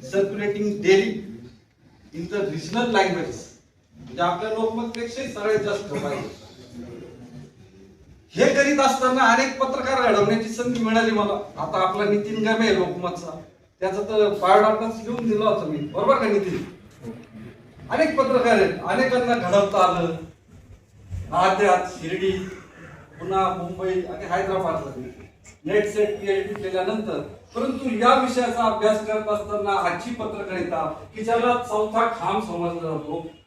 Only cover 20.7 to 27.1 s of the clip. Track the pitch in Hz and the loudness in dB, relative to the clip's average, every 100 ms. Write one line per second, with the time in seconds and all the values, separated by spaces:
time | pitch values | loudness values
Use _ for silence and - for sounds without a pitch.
20.7 | - _ - - - - 160 190 196 202 | -20 _ -20 -12 -10 -4 2 4 4 4
21.7 | 180 - - 165 180 190 185 185 - - | 4 2 -8 -6 -2 0 -2 -6 -12 -18
22.7 | - 160 - - - 175 190 190 180 175 | -20 -20 -20 -20 -14 -4 0 0 -2 -6
23.7 | 180 190 185 175 - - 180 190 190 180 | -4 -2 -2 -4 -8 -2 -2 0 0 0
24.7 | 160 135 127 127 - - _ - - 156 | -2 -6 -10 -12 -14 -20 _ -20 -12 0
25.7 | 202 208 214 208 208 196 190 202 208 190 | 2 2 0 0 0 0 0 -2 -6 -4
26.7 | 185 180 220 196 | -2 -2 -2 -4